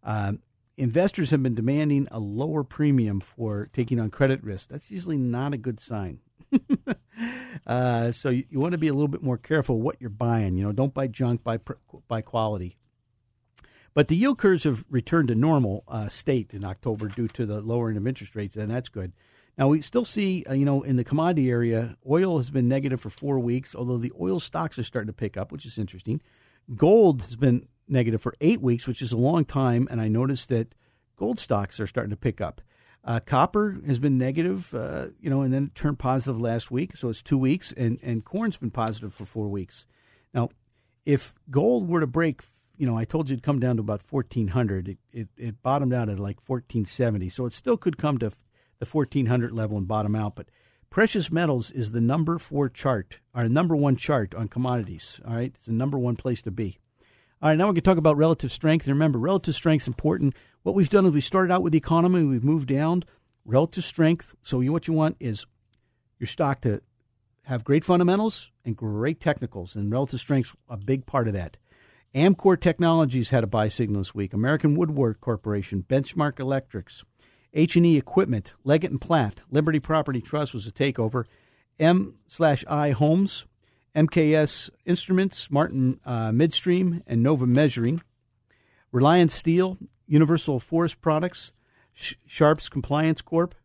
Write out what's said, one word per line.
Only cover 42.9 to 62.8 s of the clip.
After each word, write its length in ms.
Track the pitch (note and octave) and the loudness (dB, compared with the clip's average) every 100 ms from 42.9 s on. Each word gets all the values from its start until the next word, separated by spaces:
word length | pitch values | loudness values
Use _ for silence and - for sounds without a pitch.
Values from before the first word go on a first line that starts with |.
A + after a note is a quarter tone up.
| A2+ | -2
I 80 | |
told 240 | A2+ D#3 C#3+ | -2 -4 -2
you 40 | |
it'd 100 | C3 | -4
come 160 | D3 C#3 | -2 0
down 160 | B2 | 0
to 60 | A#2+ | 0
about 220 | A2 G#2 | -2 -6
fourteen 440 | _ C#3 B2 B2 G#2 | _ -6 -4 -2 -2
hundred. 420 | G#2+ A2+ F#2+ F#2 | 0 0 -2 -6
It, 100 | F#2+ _ | -12 _
it, 160 | A#2 G#2+ _ | -14 -14 _
it 260 | A#2 A2 | -12 -6
bottomed 280 | B2+ C#3 C3+ | -2 0 0
out 160 | B2 A2 | 0 -2
at, 120 | G2 | -4
like, 200 | G2+ F#2+ | -6 -8
fourteen 440 | - B2+ - A#2 | -6 -8 -4 -4
seventy, 440 | G2+ - A#2+ G#2 F2+ | -4 0 0 0 -4
so 160 | - | -6
it 80 | B2 | -8
still 240 | - - A#3 | -6 -2 0
could 220 | F3+ - | 0 -2
come 200 | D3+ C3 | -2 -2
to 80 | A2 | -4
f-, 180 | - _ _ _ _ | -8 _ _ _ _
the 80 | A2+ | -4
fourteen 400 | D#3 C#3 C#3 A#2+ | -2 -2 0 0
hundred 240 | B2 A#2 | 0 0
level 260 | A2+ G#2+ G#2 | -4 -4 -4
and 120 | F#2 | -2
bottom 260 | G#2+ G#2+ | -2 0
out. 220 | G#2+ G#2 - | -2 -4 -8
But 100 | - _ _ _ _ | -18 _ _ _ _
precious 400 | - F#3+ G#3+ E3 | 0 2 2 -2
metals 440 | E3 E3+ B2+ A2 | 0 2 0 -2
is 180 | C3+ G#2+ | -6 -4
the 100 | A#2 | 0
number 380 | A#2 D3 D#3+ E3+ | 2 2 0 -2
four 300 | - C#3+ C#3 | -4 -2 -2
chart, 500 | - C#3+ A#2 F2+ - _ | -2 -2 -2 -4 -16 _
or 140 | B2 A2+ | -2 2
number 260 | C3 F3 | 2 2
one 220 | D#3+ C#3+ B2+ | 2 2 2
chart 360 | - C#3 G2+ | 2 0 0
on 140 | - A2 | -6 -6
commodities, 760 | - B2+ B2 F#2+ E2 - - - | -4 -2 -2 -4 -10 -14 -16 -8
all 80 | |
right? 180 | A#2 B2+ _ | -6 -6 _
It's 100 | - | -6
the 60 | |
number 260 | A2+ C3+ C#3+ | -4 -2 -2
one 160 | B2 | -2
place 260 | A#2 C3 A#2 | -2 -4 -4
to 100 | - | -6
be. 260 | F#2+ G#2 - _ _ _ _ _ _ | -6 -8 -8 _ _ _ _ _ _
All 60 | D#3 | 0
right, 100 | D#3 | 2
now 80 | G3+ | 2
we 80 | |
can 80 | E3+ | 2
talk 160 | F#3+ F3+ | 4 4
about 180 | D#3 D3 | 4 4
relative 360 | D#3+ E3 B2+ | 4 2 -2
strength. 340 | - D#3 D#3+ C3+ | -2 2 2 2
And 80 | |
remember, 240 | C#3 E3 B2+ | 2 2 2
relative 380 | A#2+ F#3+ - C#3+ | 0 0 -2 -2
strength's 320 | E3+ D#3 - | 2 2 0
important. 480 | A#2 D3+ F3 C#3 - _ _ | -2 -2 2 0 -2 _ _
What 140 | F#3 G3 | -2 2
we've 120 | E3 | 2
done 180 | G3+ F#3+ | 4 4
is 40 | |
we 100 | D3 | 2
started 320 | - F#3+ F3+ | 0 0 2
out 120 | F3+ | 2
with 80 | F3 | 2
the 60 | D#3 | 0
economy, 440 | - E3 F3 F3+ | 2 2 4 2
we've 220 | D3+ B2+ | 2 0
moved 240 | C3 D#3+ C3 | 0 0 0
down. 340 | C3+ | -2